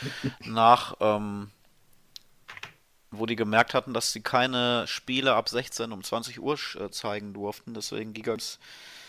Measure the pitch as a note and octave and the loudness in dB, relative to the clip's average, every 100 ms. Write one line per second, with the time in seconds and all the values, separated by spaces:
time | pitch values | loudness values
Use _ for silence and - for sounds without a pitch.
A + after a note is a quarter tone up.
0 | C3+ - C#3 - - A2+ A2+ A#2+ - - | -10 -6 -8 -8 -4 6 8 8 6 0
1 | G#2+ G#2 G#2 G2+ G2+ _ _ _ _ - | 2 2 -2 -8 -10 _ _ _ _ -20
2 | _ - _ _ - - - _ _ _ | _ -20 _ _ -20 -16 -16 _ _ _
3 | _ G#2 A2+ A2+ G#2+ A2 B2 C3 C3+ A#2+ | _ -6 -2 0 4 6 6 4 0 -2
4 | - A2 - B2 B2+ B2+ B2 A#2+ G2+ - | -2 -4 0 2 2 2 2 0 -2 -8
5 | - C3 C3+ A2+ A2+ A#2+ A#2+ - A#2 G#2 | -2 0 4 2 2 -4 -4 -6 -6 -6
6 | F#2+ A#2 A#2 A#2 C3+ D3 - - G2 - | -4 -4 -4 -6 -4 -4 -6 -8 -8 -6
7 | A2 G#2 G2+ G2+ G2+ - - A2+ - G#2 | -4 -4 -6 -8 -8 -8 -12 -10 -8 -8
8 | A2 G#2+ A2 A2+ - - - - - - | -8 -6 -4 -4 -6 -12 -18 -20 -20 -20